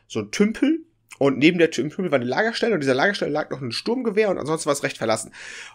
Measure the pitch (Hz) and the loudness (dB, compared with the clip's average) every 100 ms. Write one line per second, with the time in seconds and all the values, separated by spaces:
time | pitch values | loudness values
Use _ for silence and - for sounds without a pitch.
0 | - 113 202 - 208 226 277 320 - _ | -8 -6 -2 2 2 2 2 0 -4 _
1 | _ - 139 123 151 180 160 - 151 - | _ 0 2 4 4 6 2 2 -4 -2
2 | 180 143 120 135 220 226 226 185 135 127 | 0 0 0 0 0 0 0 0 2 2
3 | 180 202 190 147 147 135 131 - - 247 | 2 0 -2 -2 -4 -6 -6 -6 -4 -2
4 | 226 196 214 180 135 160 156 - 139 - | -2 0 0 0 -2 -2 -2 -2 -2 -2
5 | 113 110 - - - - - | 0 0 -4 -14 -16 -16 -18